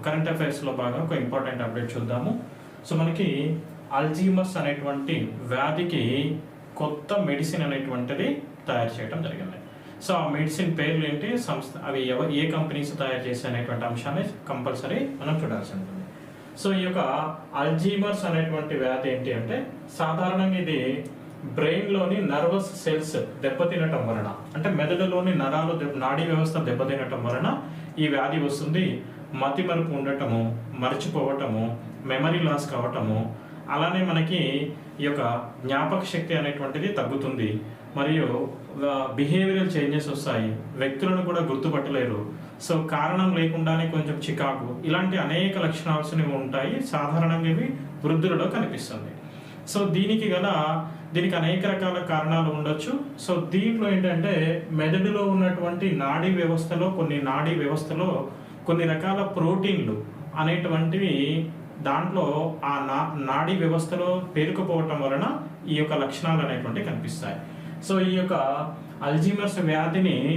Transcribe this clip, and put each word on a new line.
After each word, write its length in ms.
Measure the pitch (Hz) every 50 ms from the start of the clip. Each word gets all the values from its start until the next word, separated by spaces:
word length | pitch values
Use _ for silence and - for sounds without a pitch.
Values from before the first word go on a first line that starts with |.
| -
కరెంట్ 240 | 156 151 160 160 170
అఫైర్స్‌లో 400 | 160 - 151 143 147 - 147 135 120 123
భాగంగా 240 | 123 123 123 160 165
ఒక 100 | 156 151 135 123
ఇంపార్టెంట్ 380 | 120 135 135 - 127 120 120 117
అప్‌డేట్ 240 | 113 113 123 117 113 -
చూద్దాము. 360 | 123 113 113 120 123 147 208 226 233 - - - - - - - - -
So, 80 | - 165 160
మనకి 280 | 165 165 160 - 196 - 139 139 151 156 160 - - - - - - - - 156
అల్జీమర్స్ 560 | 151 156 156 160 185 190 185 185 185 - - 165
అనేటువంటి 540 | 151 143 143 143 139 143 139 139 139 160 165 - - - 113 - 120 120 127
వ్యాధికి 500 | 131 135 151 156 170 180 175 - - 117 117 127 143 151 160 160 - - - - - - - - -
కొత్త 380 | 151 147 147 - - - 202 202 185 147
మెడిసిన్ 360 | 143 139 160 - 180 170 147
అనేటువంటిది 600 | 143 139 135 127 131 127 123 123 123 139 156 - 285 285 - - - - - -
తయారు 260 | - 127 120 117 113 -
చేయడం 220 | 117 110 - 147 160 160
జరిగింది. 320 | - - 185 - - - - - - - - - - - - -
So, 60 | - 185
ఆ 120 | 165 156 147 143
మెడిసిన్ 360 | 156 160 156 - - 180 160 160
పేర్లు 260 | 196 190 175 160 156 156 147
ఏంటి, 180 | 147 147 202 226 247 240 -
సంస్థ, 260 | - 143 135 - - - - -
అవి 120 | 139 135 131 131 127 127
ఎవ-, 160 | 127 160 147 143 143
ఏ 40 | 156 156 156
కంపెనీస్ 340 | 156 156 - 143 147 143 - - -
తయారు 220 | 139 131 127 123 123
చేశాయి 240 | 123 123 120 - 127 120
అనేటువంటి 320 | 120 120 120 120 113 120 120
అంశాన్ని 340 | 120 117 - 139 147 190 208 - - - - -
కంపల్సరీ 500 | 131 127 123 135 123 - 147 - 190 - - - - -
మనం 140 | - 151 160 160 -
చూడాల్సి 300 | 117 110 98 98 - 98 95
ఉంటుంది. 240 | 95 - - 92 - - - - - - - - - - - -
So, 60 | - 196 190 185
ఈ 40 | 180
యొక్క 140 | 185 185 180 156 - 151 151 151 160 - - - - - 135 147
అల్జీమర్స్ 600 | 160 160 160 180 202 202 196 202 208 196 185 185 170
అనేటువంటి 460 | 165 160 160 160 156 151 147 151 156 131 131
వ్యాధి 260 | 127 127 127 - 135 127
ఏంటి 180 | - 123 123 120 113
అంటే, 200 | 113 - 226 269 277 - - - - - - -
సాధారణంగా 600 | 165 160 160 170 185 180 190 190 190 190 185 180 170
ఇది 140 | 160 151 131 127 127 143 147 - - - - - - - - - 131 -
బ్రెయిన్‌లోని 600 | 160 151 160 165 190 202 196 196 190 180 185 196 208 196 139
నర్వస్ 400 | - - 170 170 190 196 - - - - -
సెల్స్ 340 | 160 156 156 156 - - 165 - - - - -
దెబ్బతినటం 580 | 135 - - 170 170 190 170 160 156 135 127 113
వలన, 220 | 113 110 107 101 101 101 - - - -
అంటే 140 | 160 160 202 180 151
మెదడులోని 540 | 151 - 180 175 190 185 180 180 180 185 165 147 -
నరాలు 300 | - 147 156 160 170 165 - 143
దెబ్-, 160 | 139 - 131 131
నాడీ 180 | 135 143 151 170 165
వ్యవస్థ 260 | 160 156 160 - - 160 - 127
దెబ్బతినటం 520 | 123 - - - 139 135 131 127 135 123 117
వలన 220 | 120 123 131 160 226 285 285 - - - - - - - 156
ఈ 80 | 151 147 139
వ్యాధి 260 | 135 143 147 160 156 143
వస్తుంది. 400 | 143 143 - 156 147 160 185 185 - - - - - - - - - 143 131
మతిమరుపు 540 | 135 143 - 190 180 175 170 165 160 - 139 139
ఉండటము, 420 | 135 139 139 139 139 120 113 113 113 113 113 - - - - 127 123
మర్చిపోవటము, 800 | 127 147 - - 160 - 151 135 139 139 135 120 117 110 110 113 113 - - - - - - - 127
మెమరీ 300 | 131 139 151 165 165 170
లాస్ 280 | 165 151 143 - - - 131
కావటము, 440 | 120 120 - - - 107 110 110 110 110 113 - - - - - - - - 139
అలానే 280 | 147 156 175 190 190 185 165
మనకి 300 | 160 160 156 165 185 165 143 131 139 143 147 - - - - - - -
ఈ 40 | 143
యొక్క 160 | 143 143 143 123 117 120 120 - - - - 127
జ్ఞాపక 380 | 131 139 147 - 175 190 180 - - -
శక్తి 200 | 170 160 - 165 151
అనేటువంటిది 480 | 147 143 143 143 139 131 131 151 175 202 - -
తగ్గుతుంది, 500 | 123 117 139 139 - 127 127 117 110 104 107 107 - - - - - - -
మరియు, 300 | 139 139 151 160 160 - - 120 - - - - - - - - 143 143 143
ఆ, 20 | 139 135 135 135 117
బిహేవియరల్ 580 | 120 143 143 175 190 190 190 190 190 185 165 160
చేంజెస్ 320 | 156 143 139 147 151 143 147
వస్తాయి, 400 | 139 - - 139 120 110 110 110 110 107 - - - 123
వ్యక్తులను 400 | 135 139 135 - 196 185 185 180 170 170
కూడా 120 | 175 170 165 156
గుర్తుపట్టలేరు. 680 | - - 131 160 147 139 135 156 139 131 123 120 107 107 104 - - - - - - - -
So, 60 | - 170 160 160 - 156
కారణం 360 | 147 151 156 185 185 190 185 180 165
లేకుండానే 460 | 165 160 160 165 160 160 160 165 165 165 165
కొంచెం 200 | 156 143 147 - - -
చికాకు, 420 | - 143 - 143 135 135 123 120 123 123 - -
ఇలాంటి 300 | 151 165 185 190 185 185 185 -
అనేక 320 | 143 165 175 190 196 190
లక్షణాలు 760 | 180 165 160 - - - 165 151 151 151 - 160 160 151 143 135 135
ఉంటాయి. 340 | 135 127 131 135 139 - - - - - -
సాధారణంగా 560 | 151 147 147 160 165 165 165 165 165 165 160 160
ఇవి 120 | - - - - - - - - - -
వృద్ధులలో 440 | 151 165 160 170 190 - - - - -
కనిపిస్తుంది. 560 | 226 - - - - - - 110 110 - - - - - - - - - - - - - - -
So, 60 | 202 202 175 160
దీనికి 300 | 185 202 208 220 220 220 202 180
గల, 140 | 180 190 202 185 156 151 156 160 160 - - - - - - -
దీనికి 220 | 175 175 185 175 165
అనేక 220 | 160 170 185 185 202
రకాల 340 | 196 190 185 185 185 175 180 170 - 160
కారణాలు 360 | 156 156 160 165 165 160 156 147
ఉండొచ్చు. 360 | 147 151 147 156 - - 247 277 285 - - - - -
So, 80 | - 180 165 160 - 180
దీంట్లో 340 | 196 208 226 226 220 214 202 190
ఏంటంటే 380 | 185 185 180 170 165 165 202 185 160 160 160 170 - - -
మెదడులో 540 | 160 151 151 160 180 190 190 208 208 202 202 196 190
ఉన్నటువంటి 540 | 185 185 180 - - 175 175 175 185 196 185 156 139 135
నాడీ 260 | 135 143 160 170 190 185 175
వ్యవస్థలో, 480 | 170 165 165 160 - - 175 160 180 190 185 180
కొన్ని 200 | 160 147 147 143 139 131
నాడీ 240 | 131 147 151 165 151 151 143
వ్యవస్థలో 480 | 143 151 - - - 160 165 185 190 - - - - - - - - - - -
కొన్ని 180 | - 165 165 170 160 156
రకాల 260 | 156 185 190 196 202 196 - -
ప్రోటీన్లు 580 | 175 160 170 190 190 190 196 185 - 120 113 107 104 - - - - - - - 156
అనేటువంటివి 760 | 156 165 180 180 170 170 160 160 165 165 180 196 196 175 147 139 139 151 160 160 160 160 - - - - - - 151
దాంట్లో 380 | - - 165 180 190 190 185 160 143 147 151 165 165 160 - 147 143
ఆ 20 | 143 139 139 135
నా-, 220 | 135 143 156 160 160 143 139 131
నాడీ 240 | 135 147 160 170 190 170
వ్యవస్థలో 480 | 165 160 160 160 156 - 180 175 180 180 180 185 180 - -
పేరుకుపోవటం 640 | 151 151 175 190 190 185 - 170 165 160 160 151 143
వలన 240 | 139 135 135 139 208 240 - - - - - - - 156
ఈ 40 | 151 151
యొక్క 120 | 151 151 151 139 139
లక్షణాలు 380 | 135 - - 165 165 160 151 139
అనేటువంటివి 420 | 127 127 123 - - - 196 190 160
కనిపిస్తాయి. 500 | - 110 - - - - - 101 - - - - - - - - - - -
So, 60 | - 190 185 185 185
ఈ 20 | 185 185
యొక్క 160 | 180 185 - - 135 135 139 151 151 160 - - - - - - 147
అల్జీమర్స్ 500 | 143 151 160 165 196 202 202 202 196 - 185 165 156
వ్యాధిని 480 | 156 156 165 165 165 190 185 175 127 123 127 151 165